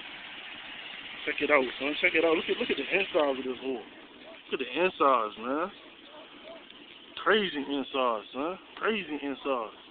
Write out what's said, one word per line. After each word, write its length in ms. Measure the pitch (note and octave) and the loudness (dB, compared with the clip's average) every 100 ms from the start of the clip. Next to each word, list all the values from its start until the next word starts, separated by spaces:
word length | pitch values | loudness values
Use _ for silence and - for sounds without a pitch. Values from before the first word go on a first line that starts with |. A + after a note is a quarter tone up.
| - - - - - - - - - - - - | -14 -14 -14 -14 -14 -14 -14 -14 -12 -14 -14 -8
Check 120 | D#3 D3 | -6 -2
it 100 | D3 | 6
out, 120 | D3 B2 - | 6 6 -2
son. 160 | C#3 D3+ | -4 0
Check 140 | F3+ | 2
it 100 | E3 | 4
out. 100 | E3 E3 | 4 4
Look 140 | - | 2
at, 80 | G3 | 0
look 120 | B3+ | 0
at 60 | C#3 | -2
the 60 | |
insides 560 | C3 F3 G3 F3 C#3+ C3 | 0 0 2 2 2 0
of 60 | |
this 180 | C3 A#2+ | -4 -6
whore. 240 | C3 A#2+ G2 - - - - - - | -4 -6 -8 -18 -20 -20 -20 -18 -6
Look 80 | F3 | -6
at 80 | B2 | -2
the 40 | |
insides, 600 | C3+ F#3 - C#3+ B2 G#2+ G#2 | 0 0 4 6 6 4 -4
man. 320 | A#2+ D3 F#3+ - - - - - - - - - - - - - - - | -4 -2 -4 -8 -20 -20 -20 -20 -20 -20 -18 -18 -18 -20 -20 -20 -16 -2
Crazy 400 | E3 G#3+ F#3 D3 | 4 4 4 -2
insides, 640 | C#3 C#3+ B2+ C3+ B2+ A2 G2 | -2 -4 -2 0 2 0 -4
son. 240 | B2+ D#3 F#3 - - | -6 -4 -6 -12 -4
Crazy 380 | G3+ A3 D#3+ C#3+ | -2 -2 -4 -6
insides. 560 | C#3+ B2+ C#3+ B2+ G#2 - - | -4 -4 -2 -2 -2 -10 -20